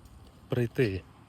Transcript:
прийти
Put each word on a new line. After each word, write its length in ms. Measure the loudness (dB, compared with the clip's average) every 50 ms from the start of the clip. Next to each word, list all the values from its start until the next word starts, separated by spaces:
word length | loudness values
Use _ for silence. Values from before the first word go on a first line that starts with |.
| -20 -20 -20 -20 -20 -20 -20 -20 -10 -4
прийти 540 | -2 -2 -2 0 0 0 0 0 0 -4 -8 -12 -18 -20 -20